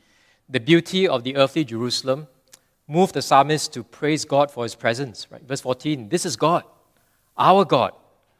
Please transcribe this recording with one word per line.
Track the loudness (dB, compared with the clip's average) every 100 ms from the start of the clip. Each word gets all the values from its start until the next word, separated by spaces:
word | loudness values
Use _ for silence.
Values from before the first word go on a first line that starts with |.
| _ _ _ _ _
The | -4
beauty | 2 2 2 -2 0
of | -2
the | -4 -2
earthly | 0 -2
Jerusalem | -4 -4 -6 -4 -4 -6 -6 _ _ -20 _ _ -4
moved | 0 2
the | 0
psalmist | 4 4 4 0 -4
to | -10
praise | -14 -6 -2 -2
God | 0 0 0
for | -2
his | -8
presence. | -4 -2 -2 -6 -12 -20
Right? | -18
Verse | -10 -8
fourteen, | -4 -4 -4 -6 -4
"This | -4
is | -4 0
God, | 0 0 -4 _ _ _ _ _ _ 0
our | 4 4
God, | 4 2 0 -4 _ _ _